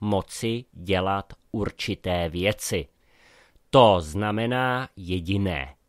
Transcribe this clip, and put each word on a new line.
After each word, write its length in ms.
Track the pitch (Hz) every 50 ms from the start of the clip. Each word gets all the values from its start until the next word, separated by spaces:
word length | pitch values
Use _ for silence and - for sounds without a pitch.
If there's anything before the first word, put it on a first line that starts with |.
moci 640 | 107 104 101 95 92 - - - - 113 113 120 127 _
dělat 600 | _ 87 87 87 98 92 92 95 98 98 98 - - - _ _
určité 760 | - 113 101 98 - - - - 101 - - 95 90 87 87 82
věci.“ 580 | 76 87 90 101 107 - - - - 90 76 - _ _ _ _ _ _ _ - - - - _ _ - _ _
To 260 | - 135 123 110 98 90
znamená 880 | 82 76 78 98 104 107 104 107 117 120 123 127 127 127 127 127 131 127 _
jediné. 800 | - 92 85 92 92 85 85 98 98 98 95 87 71 65 65 - _ _